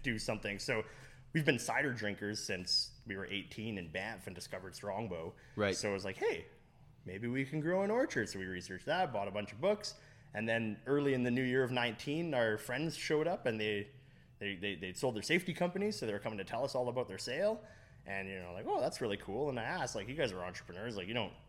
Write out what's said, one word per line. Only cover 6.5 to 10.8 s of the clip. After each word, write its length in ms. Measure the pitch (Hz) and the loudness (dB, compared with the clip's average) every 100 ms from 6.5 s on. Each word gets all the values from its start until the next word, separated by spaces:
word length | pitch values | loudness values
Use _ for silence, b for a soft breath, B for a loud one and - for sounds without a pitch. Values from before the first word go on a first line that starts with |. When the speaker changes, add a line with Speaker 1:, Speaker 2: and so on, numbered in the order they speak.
| - - - - - - | -16 -20 -20 -20 -16 -10
Speaker 1:
maybe 220 | 95 120 | -4 0
we 180 | 131 135 | 0 0
can 140 | 156 | 0
grow 240 | 151 185 | 2 2
an 80 | 202 | 4
orchard." 380 | 226 285 - 104 | 4 2 2 0
So 100 | 98 | -2
we 60 | 92 | -4
researched 400 | 92 - 92 - | -4 -6 -6 -2
that, 260 | 170 180 | 0 2
bought 140 | 110 101 | 0 0
a 40 | |
bunch 200 | 101 101 | -2 -4
of 100 | 104 | 0
books, 320 | 180 208 - - B B B | 2 2 0 -10 B B B
and 160 | 104 113 | -2 2
then 300 | 113 110 104 | 2 2 -2